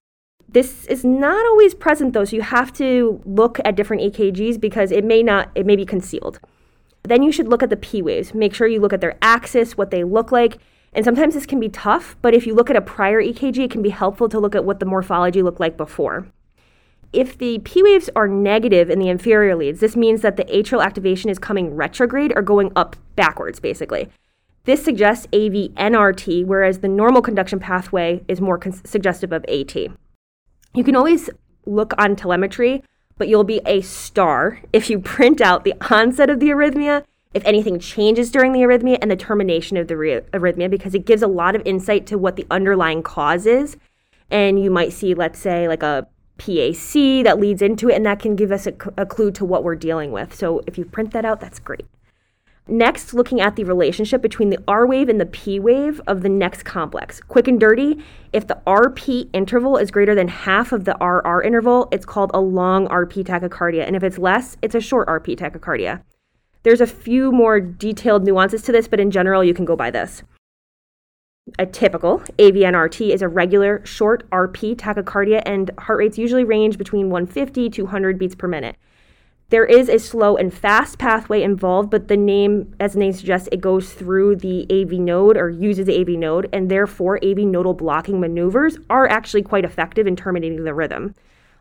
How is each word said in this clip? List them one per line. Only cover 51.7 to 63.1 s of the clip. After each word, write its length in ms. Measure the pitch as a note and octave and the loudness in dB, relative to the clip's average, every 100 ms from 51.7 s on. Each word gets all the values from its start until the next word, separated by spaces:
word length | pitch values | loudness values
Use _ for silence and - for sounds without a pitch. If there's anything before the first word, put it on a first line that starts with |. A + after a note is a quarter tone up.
| - - _ _ _ _ _ _ _ - | -14 -16 _ _ _ _ _ _ _ -6
Next, 480 | A3+ A#3 - - A#3+ | 0 0 0 -6 -2
looking 260 | A#3+ B3 | 0 2
at 140 | G3+ G3+ | 0 -2
the 80 | |
relationship 580 | F#3 F3+ D3 F3 G#3+ - | -2 0 0 0 -2 0
between 300 | A3+ - G#3 | -2 0 -2
the 120 | G3 - | -2 0
R 180 | G#3 B3 | 2 2
wave 240 | C4+ C4 | 2 0
and 100 | G#3+ | 0
the 60 | E3+ | -2
P 340 | - G#3 G3 | -6 -8 -2
wave 400 | G#3+ C4 D4 D4+ - | 2 2 0 -4 -4
of 160 | G3 | -2
the 80 | G3 | 0
next 340 | G3 F#3 - | 0 -2 -6
complex. 560 | - F#3 D#3 - - - | -12 -8 -8 -10 -14 -18
Quick 280 | - C4 B3+ | 0 2 4
and 120 | A#3+ | 4
dirty, 420 | A3 A3+ C#4+ D4+ - - - | 6 4 2 -2 -8 -20 -6
if 140 | G#3+ - | -4 -4
the 160 | - - | -6 2
R 240 | G3 C4 | 4 4
P 380 | C4+ - B3 - | 0 -6 -4 -4
interval 440 | F#3 F#3+ A#3+ B3+ C4 | -6 -2 0 0 0
is 120 | G#3 | 0
greater 240 | G#3 G3+ | 0 2
than 140 | G3+ F3 | 2 0
half 440 | - G3 G3 A#3+ | -4 -2 0 0
of 140 | A#3 F#3+ | -4 -4
the 100 | - | -2
R 260 | F3+ F3+ - | 0 0 0
R 160 | F3 | 0
interval, 480 | A3 A#3 A#3 B3 - | 0 0 2 2 0
it's 140 | F#3+ - | -4 -6
called 240 | G#3+ G3 | -4 -2
a 60 | F#3+ | 0
long 480 | F#3+ F#3 F#3 F#3+ G3 | -2 0 0 0 0
R 200 | F3+ | -2
P 160 | F3 | -4